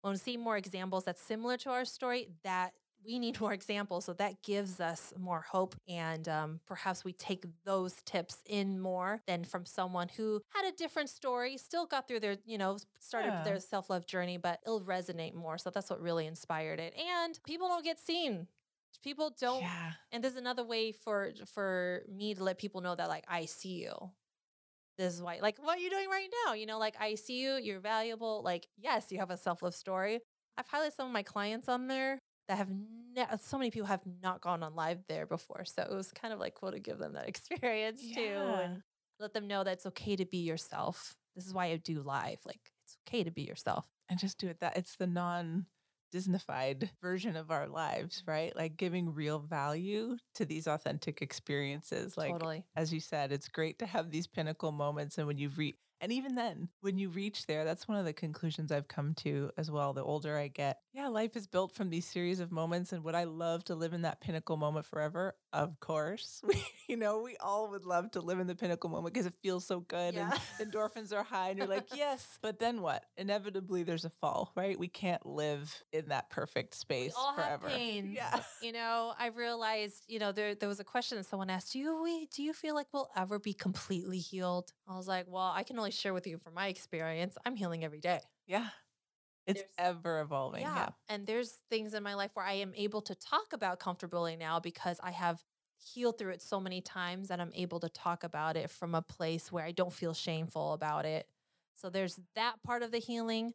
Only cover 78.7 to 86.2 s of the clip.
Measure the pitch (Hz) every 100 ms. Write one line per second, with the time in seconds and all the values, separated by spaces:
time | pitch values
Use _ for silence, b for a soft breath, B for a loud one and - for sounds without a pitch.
78.7 | 233 226 233 233 - 240 226 240 233 220
79.7 | 220 208 202 - 220 208 202 208 208 208
80.7 | 202 196 247 247 220 190 196 190 185 -
81.7 | 262 294 320 330 330 311 - 294 320 311
82.7 | 302 285 277 269 190 185 208 208 196 185
83.7 | 190 - 190 185 185 165 190 180 180 180
84.7 | _ - 185 185 185 180 185 185 175 -
85.7 | 247 208 - 202 185